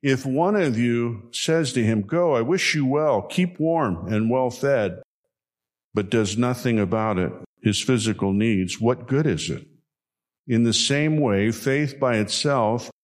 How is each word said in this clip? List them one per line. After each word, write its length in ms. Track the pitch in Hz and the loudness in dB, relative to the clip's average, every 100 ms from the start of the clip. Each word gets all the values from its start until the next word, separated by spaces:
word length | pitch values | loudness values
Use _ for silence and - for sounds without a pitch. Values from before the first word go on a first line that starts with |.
If 220 | 143 131 | 0 0
one 320 | 135 131 180 208 | 0 0 2 2
of 220 | 165 113 | 0 0
you 500 | 120 120 117 113 95 | 0 0 -2 -6 -10
says 440 | - - 160 143 | -8 0 0 0
to 100 | 131 | 0
him, 160 | 113 110 | 2 0
'Go, 340 | 101 165 175 | 0 0 2
I 60 | 131 | 2
wish 340 | 117 185 - | 2 0 0
you 120 | 156 135 | 0 0
well, 340 | 143 156 113 | 2 2 2
keep 400 | 95 - 180 180 | 0 -2 -2 0
warm 460 | 160 165 131 85 90 | 0 2 0 -2 -2
and 200 | 107 113 | 0 2
well 180 | 127 127 | 0 0
fed,' 540 | 120 139 135 101 90 - _ _ _ _ _ _ _ _ | -2 0 0 0 -4 -16 _ _ _ _ _ _ _ _
but 180 | 107 95 | -6 0
does 280 | 117 104 104 | 0 0 0
nothing 400 | 123 123 127 113 | -2 0 0 0
about 400 | 98 110 110 95 | 2 0 0 0
it, 120 | 90 - - _ | -2 -6 -18 _
his 200 | 113 98 | 0 0
physical 500 | - 123 110 104 98 | 2 2 2 0 0
needs, 480 | 98 113 101 92 - | 0 2 0 -2 -2
what 260 | 113 127 - | 0 0 -2
good 200 | 135 151 | 0 0
is 240 | 78 - | -2 -4
it? 180 | 78 - _ _ _ _ _ _ _ - | -8 -10 _ _ _ _ _ _ _ -2
In 160 | 117 | 2
the 100 | 117 | 2
same 460 | 107 - 139 151 156 | 2 0 0 2 2
way, 320 | 135 98 107 | 2 2 2
faith 500 | 113 - 139 147 - | 0 -2 0 -2 -2
by 160 | 131 117 | 0 2
itself, 760 | 104 - 147 139 107 117 - - | 0 -2 0 2 2 0 -6 -18